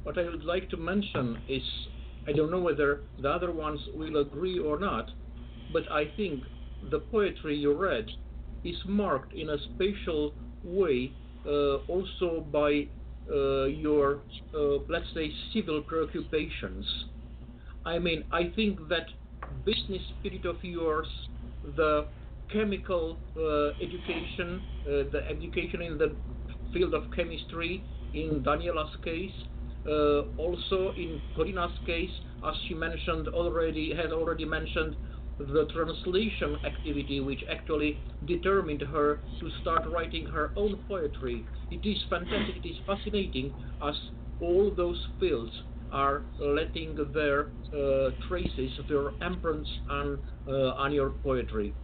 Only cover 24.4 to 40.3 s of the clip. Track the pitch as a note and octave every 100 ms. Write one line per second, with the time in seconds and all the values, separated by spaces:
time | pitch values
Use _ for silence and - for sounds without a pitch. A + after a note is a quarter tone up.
24.4 | F3 F3+ F3+ - - C#3+ C3+ D3 D#3 D3+
25.4 | E3 F3+ D#3+ F3+ E3+ D3+ D3+ - - -
26.4 | - - - F3 F3 D#3 - - E3+ E3
27.4 | - E3 E3+ F3+ - - - C#3+ D#3+ D3+
28.4 | C3 D3+ F3 E3 D3 - C3+ D#3+ G3 -
29.4 | - - - - - D3+ D3 D3 C#3+ A#2+
30.4 | D#3+ F3 - F#3+ F#3 - E3 D#3 - -
31.4 | D#3+ F#3 E3+ - - E3+ E3 - - -
32.4 | D3+ D3+ - D#3+ E3 E3+ - D#3+ D3 E3+
33.4 | E3+ D#3+ D#3+ D#3 D#3 D#3 D#3+ D#3+ E3 D#3+
34.4 | D#3 D#3+ D#3 F3 D#3 - - - - -
35.4 | C#3+ D3 D3 D#3+ D#3+ D#3+ F#3 F#3 A3 -
36.4 | D3 D3 D3 C#3+ D#3+ C#3+ C#3 C#3 C3+ C#3
37.4 | - D#3+ - D#3 D3+ C#3+ - - C#3+ F3
38.4 | F#3 G3 E3 D3 C#3 D3+ D3 D3 - -
39.4 | E3 - F3+ E3 D#3+ E3+ E3 D#3+ D3+